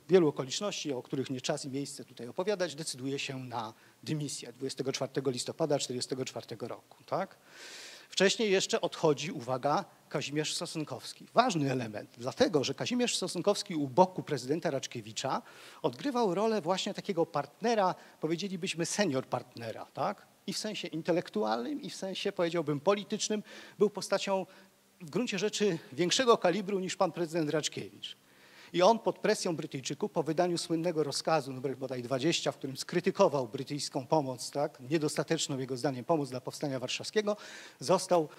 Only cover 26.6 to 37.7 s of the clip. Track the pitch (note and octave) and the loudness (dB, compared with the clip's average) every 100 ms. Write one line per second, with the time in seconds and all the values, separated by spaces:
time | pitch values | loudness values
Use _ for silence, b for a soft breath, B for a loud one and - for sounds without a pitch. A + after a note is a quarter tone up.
26.6 | F#3+ G3+ F#3 - F#3 D#3+ E3+ E3+ D3+ D#3 | 0 -2 -2 0 0 2 -2 0 0 0
27.6 | D3+ - G#2 - - - B B B B | 0 -4 -8 -12 -16 -16 B B B B
28.6 | B E3+ F3+ A3+ F#3+ - - G#3 F#3 D#3+ | B 6 6 6 2 0 2 2 0 -2
29.6 | D3+ C#3 B2 C#3+ G#3+ - D3 D#3+ F3+ E3+ | -4 -6 -6 -4 -2 -2 0 2 2 0
30.6 | - E3 E3 D#3+ D3 C3 - D#3+ C3+ C3 | 0 0 0 0 0 -2 2 2 0 -4
31.6 | C#3 B2+ C3 B2+ A#2+ C3+ D3+ E3 D3+ - | -6 -4 -4 -6 -2 0 2 2 0 -4
32.6 | C3+ C3+ - F3 F3+ - F3 D3 A#2+ B2+ | -6 -8 -4 0 0 4 4 4 0 -4
33.6 | C3+ D3 - D3+ B2+ D#3+ C3+ B2+ - C#3+ | -6 -6 -4 -6 2 2 2 -4 -6 -2
34.6 | D3+ - B2 D#3+ D3 - D3+ E3 - C#3 | -2 -4 -2 0 0 -2 0 -2 0 -4
35.6 | B2+ C3 C#3 C3 A#2 E3 C#3 B2+ - - | -4 -2 -2 -2 0 0 0 -6 -8 -6
36.6 | D3+ C3 B2 - A2+ G#3+ G#3 G3+ B B | -4 -4 -4 -6 -2 -2 0 -2 B B
37.6 | B | B